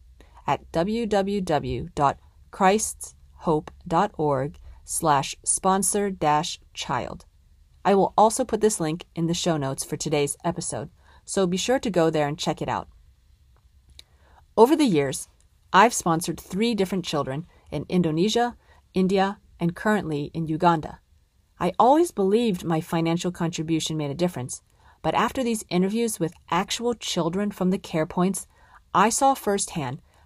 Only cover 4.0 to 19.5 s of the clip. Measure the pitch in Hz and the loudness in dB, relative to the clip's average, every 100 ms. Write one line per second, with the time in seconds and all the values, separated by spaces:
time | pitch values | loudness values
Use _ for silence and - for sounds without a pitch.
4 | 208 - 151 139 143 180 - - - - | 0 0 0 0 -2 -8 -20 -20 -10 -2
5 | 160 147 180 - - - 190 190 196 208 | 2 2 2 -6 -6 -2 0 2 0 0
6 | 202 190 156 151 170 - - - - 127 | -2 0 2 2 0 -8 -14 -12 -6 -4
7 | 90 - - _ _ _ _ _ - 196 | -6 -10 -18 _ _ _ _ _ 2 4
8 | 185 - 214 - 262 220 214 214 160 165 | 4 4 4 4 -2 2 0 0 -4 -4
9 | - - 165 175 180 156 135 135 - 147 | -8 -4 -2 0 0 0 -2 -6 -8 -6
10 | - 156 143 - 175 175 170 123 127 _ | -2 0 0 -2 -4 -4 -6 -8 -10 _
11 | _ - - - 190 185 - 262 262 180 | _ -20 -6 0 0 0 0 0 0 2
12 | 160 160 143 147 - - - 107 - - | 2 2 0 -2 -4 -4 -4 -4 -6 -16
13 | - _ _ _ _ _ _ _ _ - | -20 _ _ _ _ _ _ _ _ -20
14 | - _ _ - _ - 233 311 285 156 | -20 _ _ -20 _ 4 4 6 4 2
15 | 139 160 - _ _ _ - 185 220 - | 0 -4 -10 _ _ _ 0 4 4 4
16 | 180 165 - 165 - 185 226 214 190 190 | -2 -2 -2 -8 -6 -2 0 0 -2 -2
17 | 170 151 135 135 175 _ - 147 - 180 | -4 -4 -4 -6 -10 _ -10 -10 -2 0
18 | 165 156 202 226 240 226 _ - _ - | 2 2 0 2 -2 -4 _ -20 _ -2
19 | 185 196 190 208 _ | 2 2 0 -2 _